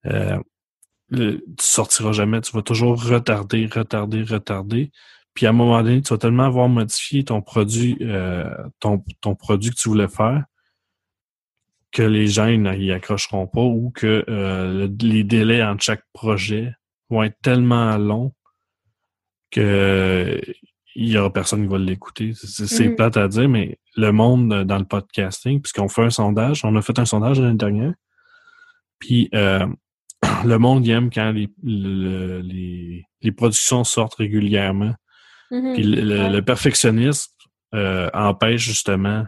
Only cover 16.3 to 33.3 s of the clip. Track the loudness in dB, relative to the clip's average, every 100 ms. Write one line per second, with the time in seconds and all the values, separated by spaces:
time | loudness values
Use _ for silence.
16.3 | -2 -2 -4 -6 -10 _ _ _ 0 0
17.3 | 0 0 2 4 4 2 0 0 -2 -4
18.3 | -8 _ _ _ _ _ _ _ _ _
19.3 | _ _ 0 2 4 4 4 2 0 0
20.3 | -4 -8 -16 _ _ _ -4 0 2 2
21.3 | 0 -2 -2 -2 0 -2 -4 -10 -8 -6
22.3 | -6 -12 -8 -4 2 2 2 2 2 0
23.3 | 2 2 2 0 -8 _ 0 2 4 4
24.3 | 4 2 0 0 -2 -2 -4 -4 -4 -4
25.3 | -4 -4 -4 -4 -4 -4 2 0 2 0
26.3 | 2 0 0 0 0 0 0 0 0 2
27.3 | 2 2 2 0 0 -2 -6 _ _ _
28.3 | _ _ _ _ _ _ _ 0 2 2
29.3 | 2 4 4 0 -4 _ _ _ -4 -2
30.3 | 0 2 4 4 4 4 2 0 0 -2
31.3 | -2 -6 _ -6 -4 -4 -4 -4 -4 -6
32.3 | -8 -10 -10 -10 -10 -12 -14 -16 _ -4